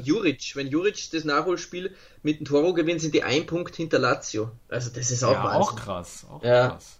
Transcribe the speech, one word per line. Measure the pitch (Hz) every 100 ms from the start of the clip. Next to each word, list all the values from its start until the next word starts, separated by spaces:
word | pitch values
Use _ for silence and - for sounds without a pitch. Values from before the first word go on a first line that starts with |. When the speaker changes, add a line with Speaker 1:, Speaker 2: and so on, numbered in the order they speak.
Speaker 1:
Juric, | 131 208 185 131 - 139
wenn | 139
Juric | 151 202 202 -
das | 165
Nachholspiel | 151 147 170 175 - 175 185 - - -
mit | 151 151
dem | 135
Toro | 143 170
gewinnt, | 170 160 165
sind | 156 151
die |
ein | - 139 175
Punkt | 165 175 -
hinter | 160 131
Lazio. | 127 139 - 107 113 - -
Also | 120 123
das | 127 123
ist | 123
auch | 123
Speaker 2:
Ja, | - 104
Speaker 1:
Wahnsinn. | -
Speaker 2:
auch | 190 -
krass, | 101 90 90 - -
auch | -
Speaker 1:
Ja. | 120 123 127
Speaker 2:
krass, | - -